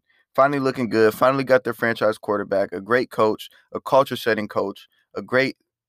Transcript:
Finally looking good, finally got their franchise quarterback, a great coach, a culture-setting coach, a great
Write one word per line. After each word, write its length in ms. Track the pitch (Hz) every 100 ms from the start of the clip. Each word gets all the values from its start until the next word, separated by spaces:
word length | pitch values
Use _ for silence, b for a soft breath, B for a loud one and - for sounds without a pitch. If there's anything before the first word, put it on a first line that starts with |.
| _ _ _
Finally 260 | - 139 143
looking 280 | 131 131 120
good, 240 | 107 110
finally 320 | 104 127 135
got 200 | 127 127
their 100 | 123
franchise 420 | 117 117 113 110 110
quarterback, 540 | - 104 98 98 98
a 80 | 90
great 300 | 98 123 123
coach, 400 | - 110 107 - b b
a 80 | -
culture-setting 680 | - 135 139 123 - 107 104
coach, 400 | 113 98 104 - _ _
a 80 | -
great 340 | 98 123 131 - _ _